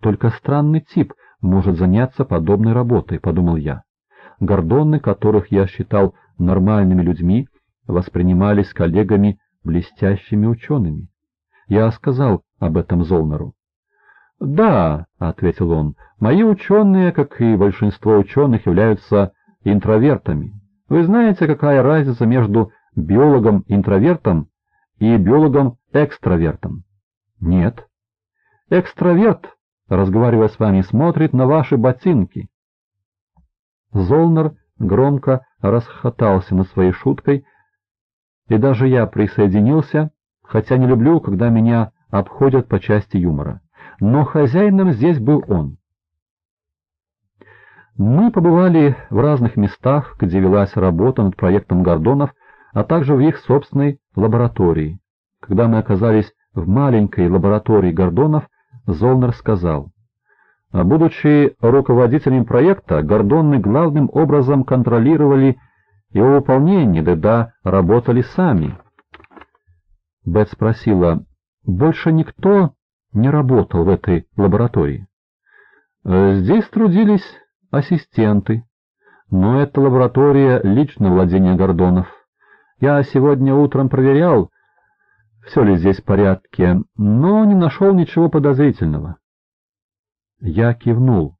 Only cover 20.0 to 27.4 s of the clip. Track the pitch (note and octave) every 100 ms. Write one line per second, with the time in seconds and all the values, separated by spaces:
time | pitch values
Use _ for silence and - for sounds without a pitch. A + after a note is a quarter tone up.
20 | C3+ C3 - D2+ F#2 - _ _ _ D3+
21 | E3+ A3 A#3 F#3+ D#3+ D3 D3 C#3 C3 D#3
22 | C#3 A#2+ A2+ B2+ A2 G#2+ G#2+ _ _ -
23 | D#2 G2+ D3 C#3 A2 G2+ - G2+ G2 G2
24 | C3 F3 - E2+ D2+ _ _ _ _ _
25 | A2 A#2 F#2 C3+ D#3 C#3 C3+ B2 _ D#3+
26 | D3 - - F2+ E2 D2+ E2+ D#2+ - _
27 | _ _ _ _